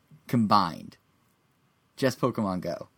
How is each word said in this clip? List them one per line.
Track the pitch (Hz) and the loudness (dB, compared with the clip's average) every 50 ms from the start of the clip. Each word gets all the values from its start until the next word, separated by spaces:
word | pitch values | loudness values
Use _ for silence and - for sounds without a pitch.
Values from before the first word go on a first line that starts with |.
| _ _ - - _ | _ _ -20 -20 _
combined. | - - 123 110 98 107 104 92 85 76 50 50 - - _ _ _ _ _ _ _ _ _ _ _ _ _ _ _ _ _ _ _ _ | -2 0 0 2 4 4 4 4 2 -4 -8 -16 -20 -20 _ _ _ _ _ _ _ _ _ _ _ _ _ _ _ _ _ _ _ _
Just | - 135 131 120 - | 0 0 0 0 2
Pokemon | - 127 - - 110 98 92 90 | -2 -2 0 0 -2 -2 -2 -4
Go, | 80 87 82 - - - _ | -4 -6 -8 -8 -10 -18 _